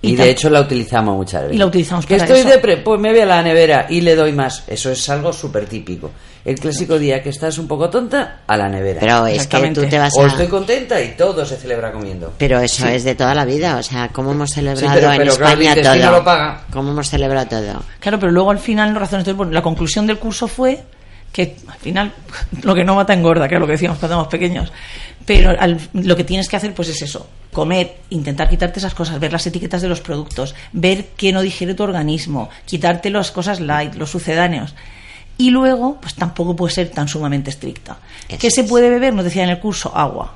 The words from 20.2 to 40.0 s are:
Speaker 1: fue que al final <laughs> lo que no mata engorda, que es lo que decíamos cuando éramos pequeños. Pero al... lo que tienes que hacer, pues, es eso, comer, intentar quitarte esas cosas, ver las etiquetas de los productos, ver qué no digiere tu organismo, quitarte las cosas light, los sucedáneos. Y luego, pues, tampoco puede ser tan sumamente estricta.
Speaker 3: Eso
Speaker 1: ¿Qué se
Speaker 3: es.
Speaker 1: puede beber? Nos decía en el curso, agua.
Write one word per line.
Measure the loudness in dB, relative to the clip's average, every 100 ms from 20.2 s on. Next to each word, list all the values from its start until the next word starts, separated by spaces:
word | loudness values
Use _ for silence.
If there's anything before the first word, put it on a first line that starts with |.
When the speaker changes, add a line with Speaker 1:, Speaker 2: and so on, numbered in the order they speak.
| -4 -6 -6
Speaker 1:
fue | 0 0 0 -8 -20 -20 -20 -14
que | -4 -4 -6 -20
al | -14
final | -6 -4 -4 -6 -18 -10
<laughs> | -8 -4
lo | 0
que | 2
no | 4 2
mata | 4
engorda, | 4 4 2 2
que |
es | 0
lo | 0
que |
decíamos | 0 -2 -2
cuando | -2
éramos | -2 -2
pequeños. | -2 -2 -2 -6 -10 -16 -16 -16 -18
Pero | 4 8 8 6
al... | 2 0 -4
lo | -4 2
que | 2
tienes | 2 -2 -2
que |
hacer, | -4 -4
pues, | -6 -6
es | -6
eso, | -8 -10 -14 -20 -10
comer, | -4 0 0 -2 -6 -8
intentar | -6 -6 0 2
quitarte | 2 0 -4
esas | -8
cosas, | -6 -6 -4
ver | -4
las | -4
etiquetas | -4 -6 -6 -4
de | -2
los | -4
productos, | -6 -8 -8 -8 -8 -10 -10
ver | -2 0 0 -4 -4
qué | 0
no | 0
digiere | -2 -4 -6
tu | -4
organismo, | -4 -2 -2 -4 -4 -8 -8 -14
quitarte | -8 -2 -2 -2 -2
las | -4 -4
cosas | -6 -6 -4
light, | -2 -4 -4 -8
los | -8
sucedáneos. | -6 -4 0 0 -2 -8 -14 -20 -20 -20 -20 -20 0
Y | 2
luego, | 4 4 2 -2 -6
pues, | -12
tampoco | -6 -6 -4 -4
puede | -2 -2
ser | -2 -4
tan | -4 -4
sumamente | -4 -4 -4 -6
estricta. | -10 -12 -14 -18 -20 -20 -20 -16
Speaker 3:
Eso | -2
Speaker 1:
¿Qué | 0
se | 2
Speaker 3:
es. | 2
Speaker 1:
puede | 4 4
beber? | 4 2
Nos | 0
decía | -2 0
en | 0
el | -2
curso, | -4 -6 -6
agua. | -2